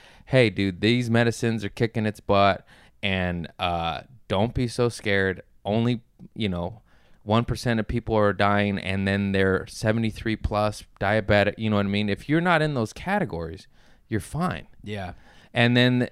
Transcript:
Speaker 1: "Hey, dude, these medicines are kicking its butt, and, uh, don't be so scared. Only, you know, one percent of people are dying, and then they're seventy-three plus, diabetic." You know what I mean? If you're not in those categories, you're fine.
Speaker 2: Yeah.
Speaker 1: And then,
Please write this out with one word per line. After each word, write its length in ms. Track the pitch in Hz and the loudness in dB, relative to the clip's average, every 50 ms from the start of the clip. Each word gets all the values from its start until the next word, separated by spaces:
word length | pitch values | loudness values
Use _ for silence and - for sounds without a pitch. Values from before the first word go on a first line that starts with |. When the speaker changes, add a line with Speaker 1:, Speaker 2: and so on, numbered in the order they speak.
| - - - - - | -20 -20 -20 -20 -6
Speaker 1:
"Hey, 240 | - 131 131 123 107 | 0 4 4 4 4
dude, 320 | 92 98 98 98 90 85 | 4 2 0 0 0 2
these 300 | 98 110 120 123 123 117 | 2 2 2 2 2 2
medicines 540 | 117 117 117 117 110 - 123 117 113 110 101 | 2 2 2 2 0 -2 -2 -2 -2 -2 -4
are 20 | 101 | -6
kicking 380 | - - 120 110 - 117 107 | -4 -2 -4 -2 -2 -2 -2
its 120 | 107 101 - | -4 -4 -4
butt, 460 | - - 101 98 101 98 90 - - _ - - - - _ _ - | -2 2 4 4 6 4 4 0 -4 _ -20 -20 -20 -20 _ _ -4
and, 440 | 98 95 92 90 90 87 85 80 - - - | -2 -2 0 -2 -2 -2 -4 -6 -10 -8 -6
uh, 420 | 92 87 87 85 82 82 76 - - - 127 - - - | -4 -4 -2 -2 -4 -4 -6 -6 -10 -16 -20 -18 -8 -4
don't 260 | 101 95 107 123 - | -2 0 0 -2 -2
be 120 | 139 127 117 | -4 -4 -4
so 200 | - - 120 120 | -2 -2 -2 -2
scared. 540 | - - - 107 98 98 95 95 90 - - _ _ _ - | -2 -4 -4 -2 0 2 2 0 -2 -4 -8 _ _ _ -6
Only, 340 | 101 104 113 117 120 123 110 - _ _ - - - - | -2 0 0 2 0 0 -2 -6 _ _ -20 -20 -16 -10
you 140 | - 113 98 | -6 -4 -4
know, 320 | 90 87 87 92 113 - - _ _ - _ _ - - - | -4 -4 -6 -8 -10 -12 -20 _ _ -20 _ _ -20 -10 -4
one 200 | 104 107 117 120 | 0 0 2 2
percent 340 | - 117 104 - 127 117 110 | 0 -4 -4 -2 -2 0 0
of 80 | 104 | -2
people 300 | - 120 120 - - 110 | -2 -4 -6 -4 0 0
are 160 | 107 104 101 98 | 2 2 2 2
dying, 460 | 90 101 101 101 101 101 101 98 - | 2 2 2 2 2 2 0 -2 -2
and 260 | - 95 95 98 98 | -4 -4 -2 -2 0
then 240 | 98 98 101 101 98 | 0 0 0 0 0
they're 340 | 98 95 95 95 95 - - - | 2 2 2 4 2 0 -2 -6
seventy-three 640 | - - - 110 110 117 113 113 - - - 113 110 | -10 -4 -2 0 0 0 0 -2 -4 -4 -4 -4 -4
plus, 460 | - - - 110 104 107 107 104 - - - - - | -4 -4 -2 -2 0 0 0 -2 -6 -12 -20 -10 -4
diabetic." 540 | 104 98 107 110 101 107 104 104 98 101 - | -2 0 0 0 2 4 4 4 4 4 0
You 140 | - 110 110 | -2 0 0
know 60 | 107 | 2
what 100 | 101 101 | 2 2
I 40 | 98 | 2
mean? 180 | 101 104 104 104 | 0 0 0 0
If 200 | 101 - - - | -2 -4 -2 0
you're 120 | 147 165 | 0 0
not 220 | 170 185 170 156 156 | 2 2 2 2 2
in 120 | 151 143 | 0 0
those 180 | 127 113 - - | -2 -2 -4 -4
categories, 760 | - - 180 196 208 180 107 85 85 82 80 82 - - - - _ - - - _ _ - | -8 -6 -2 -2 -2 -2 -4 -6 -8 -8 -8 -10 -12 -16 -20 -20 _ -20 -20 -20 _ _ -4
you're 100 | 110 104 | -4 -4
fine. 460 | - - - 147 175 - - 71 - - - - - | -4 -4 -4 -4 -4 -4 -4 -6 -10 -16 -20 -18 -12
Speaker 2:
Yeah. 300 | 104 104 101 92 87 - - - - - - - - - | -10 -10 -8 -8 -10 -12 -14 -20 -20 -20 -20 -20 -6 0
Speaker 1:
And 220 | 120 117 120 123 | 2 2 4 6
then, 320 | 123 123 127 127 123 123 - | 6 4 4 4 2 0 -2